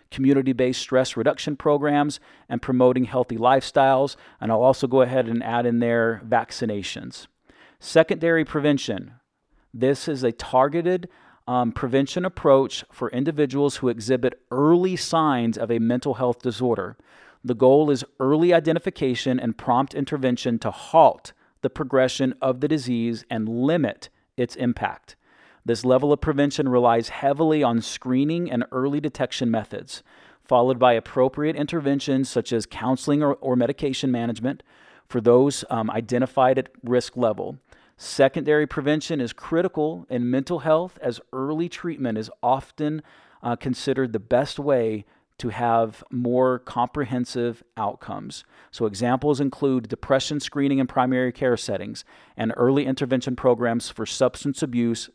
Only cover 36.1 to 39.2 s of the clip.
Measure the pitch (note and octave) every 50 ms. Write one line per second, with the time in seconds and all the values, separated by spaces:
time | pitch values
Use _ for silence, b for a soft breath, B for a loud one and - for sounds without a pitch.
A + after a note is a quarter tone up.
36.1 | C3 B2 C3 B2+ - - C3 B2+ C3 C3+ B2+ - _ _ - A#2 B2 B2 A#2+ -
37.1 | - C3 B2 A2+ G#2+ G2 F#2 F#2 C#3 C#3 _ b b b b b b b - -
38.1 | - - C#3 C3+ - E3+ C#3+ D3 D3+ D3+ D3+ C#3+ - - C#3 C#3+ D3+ D#3 D3+ -
39.1 | E3+ D3